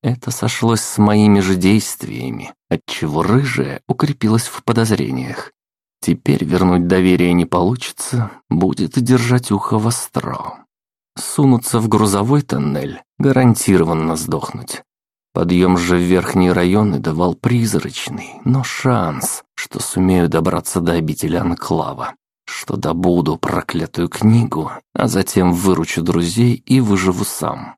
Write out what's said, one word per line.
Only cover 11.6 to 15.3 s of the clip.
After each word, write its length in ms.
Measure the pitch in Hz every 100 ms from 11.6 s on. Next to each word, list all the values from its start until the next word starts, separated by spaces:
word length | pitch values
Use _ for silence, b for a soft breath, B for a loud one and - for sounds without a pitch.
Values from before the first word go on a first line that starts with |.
| - 120
в 100 | 110
грузовой 520 | 104 107 98 107 147
тоннель — 600 | 135 - 101 143 - - _ _
гарантированно 960 | 139 131 127 110 - 92 82 80 80 80
сдохнуть. 680 | 78 76 - - - - _ _ _ _ _